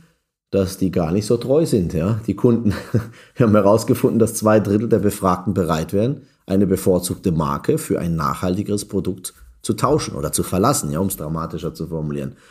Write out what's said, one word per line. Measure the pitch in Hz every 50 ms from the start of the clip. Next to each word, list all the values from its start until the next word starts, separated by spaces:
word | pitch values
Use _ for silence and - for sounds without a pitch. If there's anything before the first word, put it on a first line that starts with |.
| _ _ _ _ _ _ _ _ _ _
dass | - 98 95 92 -
die | - 95 90
gar | 82 92 85 78 87
nicht | 104 107
so | - 120
treu | 117 - 123 135 156 170
sind, | 165 - 107 87 80 -
ja, | 78 80 98 113 107 -
die | - -
Kunden. | - - 123 117 113 - 107 87 - - - - 117 -
<laughs> | - - - - _ _
Wir | - 123
haben | 110 101
herausgefunden, | 107 95 98 107 113 113 - 123 - - 127 85 117
dass | 117 107 -
zwei | - 107 107 107 110
Drittel | 95 101 101 107 120 110
der | 113 101
Befragten | 95 101 98 - 95 92 90 - - 110 90
bereit | 101 90 80 82 78 82 - -
wären, | 98 110 131 143 - - _ _ _ _
eine | - 95 98 101
bevorzugte | 92 95 92 - 104 90 87 85 - 95 - - 98
Marke | 82 80 78 69 71 73 - - 147 156
für | - - 95 -
ein | 82 87 82
nachhaltigeres | 80 73 67 71 - - 92 92 101 98 98 104 104 -
Produkt | - - 98 - 92 98 - - - - _ - - _ _ -
zu | - 113
tauschen | 113 - 120 147 156 - - -
oder | - 71 78 -
zu | - 85
verlassen, | - - 92 101 135 135 - - 71
ja, | 71 80
um's | 98 95 -
dramatischer | - 80 76 80 80 82 80 - 80 85 80 76
zu | - 85
formulieren. | - 85 80 78 76 73 71 69 69 67 - _ _